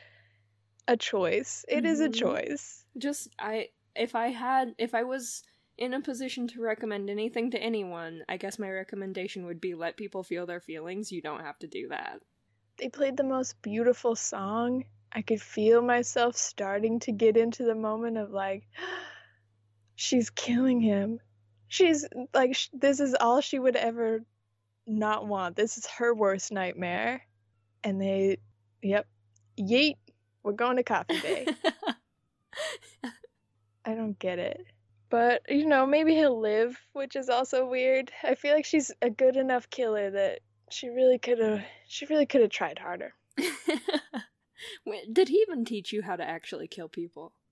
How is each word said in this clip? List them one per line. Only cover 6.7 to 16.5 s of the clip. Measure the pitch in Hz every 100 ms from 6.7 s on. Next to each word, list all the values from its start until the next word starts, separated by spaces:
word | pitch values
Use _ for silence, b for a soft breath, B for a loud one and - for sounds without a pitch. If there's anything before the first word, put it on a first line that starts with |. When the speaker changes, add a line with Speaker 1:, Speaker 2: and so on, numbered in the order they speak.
| 220 226 202 196
Speaker 2:
anything | 202 226 233 240
to | 233
anyone, | 226 220 185 170 165 165 -
I | 185
guess | 196 196
my | 196
recommendation | 190 190 202 190 185 185 196 175
would | 170
be | 185 170
let | 165 -
people | 202 190
feel | 180 175 175
their | 175
feelings. | - 160 165 190 214
You | 180
don't | 151 147 156
have | -
to | 160
do | - -
that. | - - - - _ _ _ _ -
Speaker 1:
They | 254
played | 285 277 269
the |
most | 269 262 254 -
beautiful | 214 214 240 240 247 226
song. | - 202 196 220 240 254 262 _ _
I | 220
could | - 220
feel | - - 214 233
myself | 240 240 240 254 240 240
starting | -